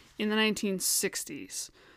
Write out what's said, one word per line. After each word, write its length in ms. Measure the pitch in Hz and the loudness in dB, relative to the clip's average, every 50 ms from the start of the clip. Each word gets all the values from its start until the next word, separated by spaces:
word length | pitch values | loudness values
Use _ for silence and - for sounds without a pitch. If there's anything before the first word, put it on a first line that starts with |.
| - - - - | -20 -14 -6 -2
in 120 | 214 214 | 0 2
the 40 | 214 | 4
nineteen 460 | 220 220 214 196 - - 196 190 185 | 4 4 4 2 2 0 -2 0 0
sixties. 920 | - - - - - 185 - - - - - - 92 - - - - - - - - - - | 0 2 2 2 2 0 -2 -4 -6 -8 -10 -12 -12 -10 -10 -10 -10 -10 -12 -18 -20 -20 -20